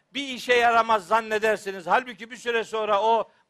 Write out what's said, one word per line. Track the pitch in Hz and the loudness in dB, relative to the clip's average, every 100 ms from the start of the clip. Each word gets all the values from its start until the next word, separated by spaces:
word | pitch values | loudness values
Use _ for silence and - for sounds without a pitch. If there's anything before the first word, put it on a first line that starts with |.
| _ | _
bir | 254 277 | -10 -10
işe | 240 - | -8 0
yaramaz | 247 240 233 226 220 170 | 2 4 4 4 0 2
zannedersiniz. | 220 220 214 220 202 196 196 165 | -2 0 -2 0 -2 -4 -10 -2
Halbuki | 214 254 190 226 | 0 0 -10 -18
bir | 240 | -10
süre | 240 233 | -4 -4
sonra | 208 220 214 202 | -4 -4 0 2
o | 220 226 - _ _ | 2 2 0 _ _